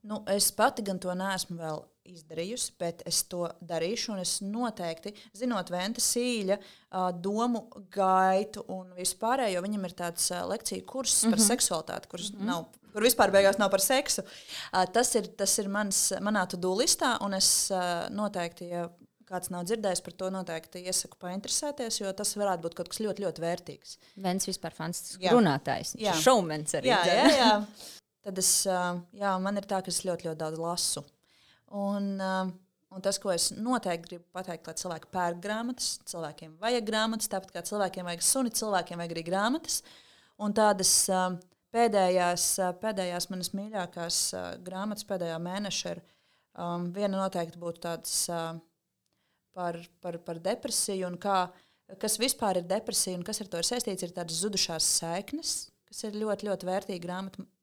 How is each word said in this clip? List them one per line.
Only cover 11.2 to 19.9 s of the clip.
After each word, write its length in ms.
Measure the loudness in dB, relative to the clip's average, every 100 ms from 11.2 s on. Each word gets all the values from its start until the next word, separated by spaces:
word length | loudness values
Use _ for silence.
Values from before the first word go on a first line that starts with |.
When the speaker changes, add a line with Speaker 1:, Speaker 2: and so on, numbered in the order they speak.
| 6
Speaker 1:
par 100 | 6
Speaker 2:
Mhm. 80 |
Speaker 1:
seksualitāti, 640 | 6 4 2 0 -4 -10 -10
kurš 220 | -10 -10
Speaker 2:
Mhm. 140 | -6 -4
Speaker 1:
nav, 180 | -4 -6 -16 _
kur 160 | 2
vispār 260 | 4 6 6
beigās 280 | 8 6 6
nav 100 | 4
par 100 | 4
seksu. 420 | 4 2 2 -2 -4 -14 -14 -12 -2
Ā, 140 | 2 4
tas 220 | 4 4
ir, 120 | 2 -2 -2
tas 220 | 2 2
ir 100 | 0
mans, 300 | -2 0 2 2
manā 340 | 0 0 2 0
to-do 240 | 0 0
listā, 440 | 2 4 4 2 2
un 140 | 0
es, 340 | 2 4 4 2
ā, 380 | 0 0 -2 -4
noteikti, 600 | -2 -2 -2 -4 -6 -6
ja 180 | -4 -6 -8 -20 _ _
kāds 240 | -8 -4
nav 160 | -6 -2
dzirdējis 360 | 0 0